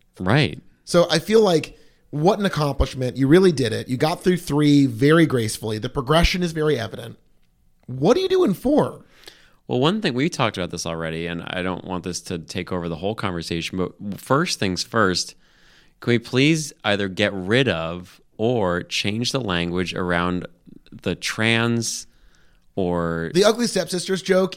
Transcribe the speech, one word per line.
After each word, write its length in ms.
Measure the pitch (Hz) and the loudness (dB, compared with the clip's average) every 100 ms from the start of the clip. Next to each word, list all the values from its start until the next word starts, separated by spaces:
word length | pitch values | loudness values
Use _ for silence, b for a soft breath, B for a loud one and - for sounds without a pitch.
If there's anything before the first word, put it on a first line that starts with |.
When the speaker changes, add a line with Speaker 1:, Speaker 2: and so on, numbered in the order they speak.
| _ - | _ -6
Speaker 1:
Right. 400 | 92 131 113 - - _ | 2 2 2 -2 -14 _
Speaker 2:
So 240 | - 175 170 | 0 2 2
I 80 | 160 | 0
feel 220 | 160 214 | 2 4
like, 360 | 208 165 - b b b b | 6 4 0 b b b b
what 280 | 147 160 208 | 0 2 2
an 80 | 196 | 0
accomplishment. 680 | 147 147 135 139 131 127 123 | 0 -2 0 -2 -2 -6 0
You 100 | 135 | 6
really 240 | 165 190 | 6 6
did 220 | 147 120 | 4 0
it. 160 | 107 110 | -2 -4
You 80 | 123 | -2
got 260 | 151 175 | -2 0
through 140 | - 180 | 0 0
three 500 | - 143 151 143 139 | 0 2 6 6 4
very 400 | 110 139 160 156 | 4 4 6 6
gracefully. 520 | 131 107 - 110 107 | 2 -2 -4 -6 -6
The 100 | 123 | -6
progression 560 | - 123 156 170 190 | -6 0 2 4 2
is 80 | 175 | -4
very 260 | 160 151 135 | -2 0 0
evident. 400 | 107 123 117 113 _ _ _ _ _ _ - | -2 -8 -14 -18 _ _ _ _ _ _ -14
What 280 | 127 147 | -2 2
do 60 | 294 | 2
you 80 | 381 | 2
do 160 | 370 | 2
in 100 | 339 | 2
four? 500 | 170 247 285 123 110 b b b b b b - | 2 2 2 2 -2 b b b b b b -4
Speaker 1:
Well, 140 | 123 | 0
one 200 | 139 214 | 2 2
thing, 140 | 202 | -2
we 140 | 123 151 | -2 -2
talked 280 | - 120 98 | 0 -2 0
about 120 | 87 | -6
this 160 | 82 90 | -6 -6
already, 400 | 82 82 80 85 | -6 -6 -6 -6
and 160 | 85 | -8
I 160 | - 92 | -8 -6
don't 240 | 90 90 - | -4 -6 -6
want 180 | 92 | -8
this 160 | 87 85 | -6 -8
to 180 | - 87 | -8 -10
take 320 | 80 98 87 | -8 -10 -6
over 180 | 92 85 | -6 -6
the 60 | 80 | -4
whole 180 | 95 113 | -4 -4
conversation, 640 | 101 85 80 85 82 92 | -4 -6 -6 -6 -6 -4
but 420 | 90 - 101 95 | -6 -6 -10 -10
first 400 | - 135 175 - | 0 0 0 -2
things 240 | 101 90 | -2 -4
first, 500 | - 113 101 90 - - b b b b b b | -2 2 2 2 -4 -12 b b b b b b
can 140 | - | 0
we 80 | 120 | 0
please 520 | - 123 139 160 147 - | 0 2 2 2 -2 -6
either 240 | 107 101 101 | -2 0 -2
get 240 | 90 104 | 0 -2
rid 340 | 95 92 117 131 | -2 0 2 2
of 520 | 82 80 87 90 - _ - | 0 -4 -8 -12 -20 _ -4
or 480 | 110 123 92 87 | -2 0 0 -2
change 480 | - - 104 107 123 | -4 -4 -4 -2 -2
the 80 | 139 | -2
language 520 | 113 87 85 87 90 | 0 0 0 -2 -4
around 540 | 87 90 87 87 90 - - - - - 73 | -4 -2 0 0 -2 -6 -14 -20 -20 -20 -10
the 120 | - | -6
trans 920 | 85 - - 110 113 117 117 113 - - _ _ _ _ _ _ | -4 -6 -2 0 2 2 0 -2 -8 -12 _ _ _ _ _ _
or 560 | - 90 87 85 85 82 | -4 -2 0 -2 -4 -2
Speaker 2:
The 100 | 165 | 2
Ugly 220 | 208 226 240 | 2 2 -2
Stepsisters 560 | - 170 185 175 190 | -2 -4 -6 -4 -6
joke 340 | - 185 190 | 0 2 2